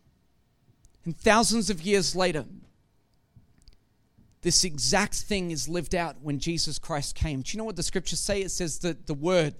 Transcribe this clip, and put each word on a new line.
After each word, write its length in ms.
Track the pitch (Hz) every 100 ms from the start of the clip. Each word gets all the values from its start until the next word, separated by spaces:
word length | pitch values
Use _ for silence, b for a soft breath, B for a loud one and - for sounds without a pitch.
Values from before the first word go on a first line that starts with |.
| _ _ _ _ _ _ _ _ _ _ 170
And 100 | -
thousands 540 | 226 214 233 226 185
of 100 | 175
years 340 | 180 196 147
later, 300 | 175 185 156 110 - - _ _ _ _ _ _ - _ _ - - _ _ _ _ _ _
this 200 | 175 -
exact 520 | 190 151 - 190 202
thing 360 | - - 202 175
is 200 | 156 151
lived 240 | 175 160
out 220 | 180 165 135
when 180 | 147 143
Jesus 400 | 165 170 - 139
Christ 360 | - 156 139
came. 260 | - 160 135
Do 120 | 127
you 60 | 214
know 60 |
what 120 | 220 170
the 60 |
scriptures 380 | - 196 - 160
say? 220 | - 196
It 80 | 185
says 300 | - 170 -
that 260 | 175 156 -
the 80 |
Word, 400 | 143 160 180 151